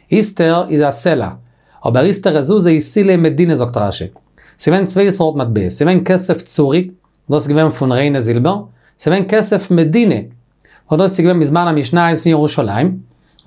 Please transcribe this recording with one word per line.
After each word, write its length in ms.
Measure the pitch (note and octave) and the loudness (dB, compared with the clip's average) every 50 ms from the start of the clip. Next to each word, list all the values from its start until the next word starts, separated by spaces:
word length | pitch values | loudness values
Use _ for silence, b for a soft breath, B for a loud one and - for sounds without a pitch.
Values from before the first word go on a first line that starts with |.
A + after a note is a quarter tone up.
| b _ | b _
איסתר 520 | - G#3+ G#3+ G#3+ - - E3+ D#3+ E3 F3 F#3 - | 0 0 0 0 0 0 0 2 2 0 -2 0
איז 120 | D#3 D3 | 0 0
א 100 | D3+ C#3+ | 0 0
סלע. 380 | C#3 - - F3+ D#3 B2+ G#2 F2+ - b b b b b b b b b - | 0 0 0 0 0 0 -2 -4 -8 b b b b b b b b b -4
אבער 180 | - A#2 B2+ D3+ | 0 0 2 2
איסתר, 360 | G3+ G3+ G3 - F#3+ D3+ D3+ | 2 0 0 0 0 0 0
זוזה 280 | C3+ D3+ G#3+ G#3+ E3+ F3 | 0 2 2 2 4 2
איז 160 | D#3+ D#3 D#3 | 2 2 0
סילע 320 | - - G#3+ F#3+ G3 F3+ | 0 0 2 2 4 4
מדינה, 380 | F3 E3 D#3+ C#3 D3 F3+ E3+ D3+ | 2 2 2 2 2 0 2 0
זאגט 220 | B2 A#2 A#2 - | 0 -2 -2 -2
רש"י. 280 | A#2+ G#2 G2 - - E2+ - - _ _ _ b b b b b - | -4 -4 -4 -4 -6 -10 -12 -12 _ _ _ b b b b b -8
זיי 140 | - D3 E3+ | -4 -2 -2
ווען 120 | G3 F#3+ | -2 -2
צוויי 260 | F#3+ - F#3+ G3+ G3 | -2 0 0 0 0
סארט 240 | F#3+ - E3 D#3+ D3 | 0 0 0 -2 -2
מטבע. 340 | C#3+ B2+ A#2 A2 G#2+ F#2+ F2+ | -2 -4 -2 -2 -2 -2 -2
זיי 160 | - - D3 | -2 0 0
ווען 140 | F3 F#3 F3 F3+ | 2 2 2 2
כסף 360 | - F#3 F#3 F#3 - E3+ - | 0 0 0 0 -2 -4 -4
צורי, 480 | - - - - C#3+ C3+ D3 F#3 F#3 F3+ - _ _ _ _ _ _ - | -6 -4 -2 0 0 2 0 0 -2 -4 -10 _ _ _ _ _ _ -4
דאס 160 | C#3 D3+ B2+ | -2 -2 -2
געווען 220 | C#3+ D3 D#3 D#3+ D#3 | 0 0 2 2 0
פון 220 | - - C#3 B2+ | 0 -2 -2 0
ריינע 280 | B2 B2+ C#3+ D3 C#3 C3+ | 0 0 0 0 0 -2
זילבער. 420 | A2+ A2+ A#2 A#2+ B2+ E3+ G3+ G#3 G3+ b b b b b b - | -2 0 0 0 0 0 -2 -4 -6 b b b b b b -6
זיי 140 | - D3+ F3+ | -2 -2 0
ווען 120 | G3 F#3 | 0 0
כסף 440 | F#3+ G#3+ A3 G#3+ - G#3+ F#3+ G3 - | 0 0 0 0 0 -2 -2 0 0
מדינה. 440 | F3+ E3 D#3+ D3+ D#3+ A#3+ A#3 F#3+ B2+ G#2+ - - - _ _ _ _ b b b b b b - | 0 2 2 2 2 2 2 2 0 -2 -4 -10 -16 _ _ _ _ b b b b b b -2
און 80 | D#3+ D#3 | 0 0
דאס 200 | G3 F#3 F#3 - | 2 2 2 2
געווען 200 | D#3+ F3+ F#3 E3+ | 2 2 2 2
בזמן 280 | D#3 C#3 D3+ F3 F3 | 2 2 0 0 0
המשנה 420 | E3+ D#3 D3 C3 A#2 E3 F3 E3+ E3+ | 0 0 -2 -2 0 0 0 2 2
אין 60 | E3 - - | 0 0 2
ירושלים. 720 | E3+ D#3+ D3+ D3+ D3 - - B2 G2+ G2+ A#2 D3+ F#3 B2 F#3 - b b b b b b b - | 2 2 2 2 0 0 -2 -4 -2 -2 -2 -2 -2 -2 -6 -12 b b b b b b b -2